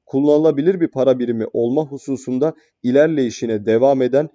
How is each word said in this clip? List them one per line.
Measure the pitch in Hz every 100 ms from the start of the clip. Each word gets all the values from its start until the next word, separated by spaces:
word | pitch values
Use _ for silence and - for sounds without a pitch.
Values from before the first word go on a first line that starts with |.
| -
kullanılabilir | 135 147 147 156 139 165 190
bir | 165
para | 131 131 127
birimi | 120 113 107
olma | 120 120 143 147
hususunda | 139 - 131 - 127 156 156 _ _
ilerleyişine | 123 135 156 151 123 - 117 107 104
devam | 113 135 135
eden, | 123 135 156